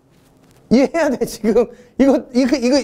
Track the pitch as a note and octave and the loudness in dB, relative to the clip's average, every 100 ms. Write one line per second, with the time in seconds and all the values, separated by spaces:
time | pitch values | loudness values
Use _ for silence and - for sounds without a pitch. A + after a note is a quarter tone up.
0 | _ _ _ _ _ _ - A#3+ B3+ E4 | _ _ _ _ _ _ 0 0 2 0
1 | D4 A#3+ A#3 - G#3+ A3 A3+ - - - | -2 -2 -6 -4 -2 0 -2 -8 -16 0
2 | C4+ B3 - A#3+ B3+ C#4+ A#3+ C#4 | 2 2 0 -2 0 0 0 0